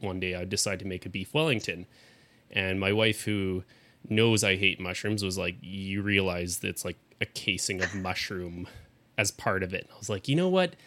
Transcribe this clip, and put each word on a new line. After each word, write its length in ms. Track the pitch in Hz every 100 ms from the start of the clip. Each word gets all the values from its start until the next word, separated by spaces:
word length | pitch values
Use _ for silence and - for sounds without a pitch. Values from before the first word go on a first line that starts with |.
one 180 | 101 92
day 160 | 90
I'd 140 | 90 90
decide 300 | 101 - 95
to 80 | 95
make 180 | 92
a 60 | -
beef 240 | 95 90
Wellington. 520 | 147 160 117 - 85 92 - - - _ _ _
And 300 | - 95 95
my 120 | 98
wife, 320 | 107 110 107
who 380 | - 104 95 92 - - - _ -
knows 340 | 107 117 110
I 140 | 101 95
hate 240 | 98 87
mushrooms, 420 | 92 92 104 107
was 140 | 98 92
like, 200 | 90 90
You 400 | - 98 95 98
realize 600 | 101 98 95 87 90 87
that 80 | 98
it's, 160 | -
like, 120 | - - _ _
a 60 | -
casing 560 | - - 92 - 95
of 120 | 92
mushroom 720 | 98 92 90 - 95 87 87 90 - - _ _ -
as 120 | 104
part 320 | - - 95
of 120 | 92
it. 140 | 92 -
I 40 | -
was 100 | -
like, 200 | 101 -
"You 80 | 147
know 120 | 185
what? 280 | 185 180 -